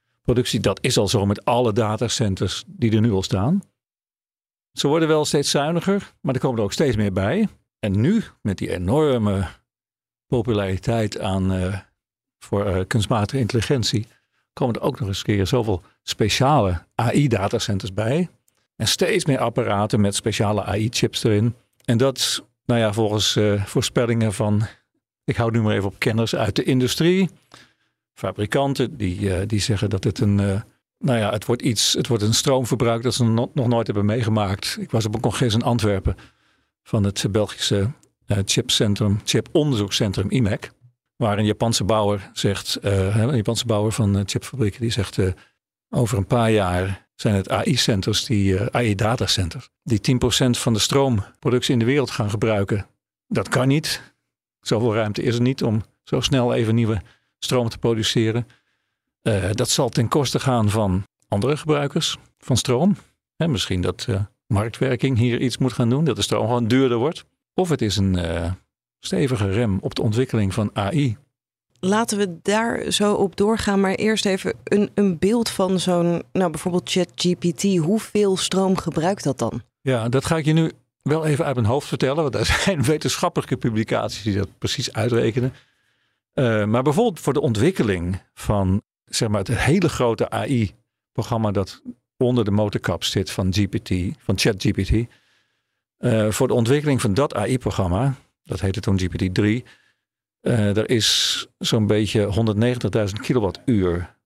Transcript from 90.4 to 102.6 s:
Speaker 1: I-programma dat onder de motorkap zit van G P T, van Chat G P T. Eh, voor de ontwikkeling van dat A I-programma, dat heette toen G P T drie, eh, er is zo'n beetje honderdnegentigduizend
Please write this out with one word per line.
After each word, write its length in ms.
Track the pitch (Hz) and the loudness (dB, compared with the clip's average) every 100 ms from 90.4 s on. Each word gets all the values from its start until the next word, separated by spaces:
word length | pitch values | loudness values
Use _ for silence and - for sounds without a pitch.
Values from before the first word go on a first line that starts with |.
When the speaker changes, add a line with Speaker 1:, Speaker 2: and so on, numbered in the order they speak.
| 110 | -2
Speaker 1:
I-programma 1040 | 127 104 - _ _ _ - 110 117 107 | 0 -2 -4 _ _ _ -8 -4 -2 0
dat 320 | 101 95 - - - _ - | 0 -2 -6 -18 -18 _ -2
onder 280 | 123 123 | 2 2
de 60 | 104 | 2
motorkap 540 | 101 104 - - 85 | 2 0 -2 -4 -4
zit 260 | - 104 92 | -2 -2 -2
van 220 | - 95 | -2 0
G 160 | 92 101 | 0 0
P 80 | 110 | -2
T, 160 | - 92 90 - | -4 -2 -2 -6
van 200 | - 95 | -4 0
Chat 240 | - 104 | 0 0
G 80 | - | 0
P 140 | 101 | 0
T. 80 | 95 107 120 _ _ _ _ _ _ _ _ _ | 0 0 -2 _ _ _ _ _ _ _ _ _
Eh, 320 | - 110 107 | 0 2 2
voor 180 | 104 131 | 0 0
de 60 | |
ontwikkeling 460 | 123 113 147 147 127 | 2 2 2 2 0
van 140 | 117 | 0
dat 220 | 98 147 - | 0 0 -2
A 100 | 104 | -2
I-programma, 680 | 127 107 92 92 92 139 127 _ _ | -2 -2 -2 0 0 0 -2 _ _
dat 180 | - 95 | -10 -4
heette 200 | 95 101 | -4 -2
toen 180 | - 95 | 0 0
G 100 | 90 | 0
P 80 | 85 | -2
T 180 | 92 | -2
drie, 300 | 92 104 120 - - _ _ _ _ _ _ | 2 2 0 -4 -18 _ _ _ _ _ _
eh, 360 | - 120 104 101 | -2 2 2 0
er 140 | 107 | 0
is 560 | 120 - - - - - - | 2 2 0 0 -4 -8 -8
zo'n 280 | - 117 104 | -2 2 2
beetje 380 | 107 104 110 | 2 2 0
honderdnegentigduizend 960 | 101 98 113 101 | 0 0 0 2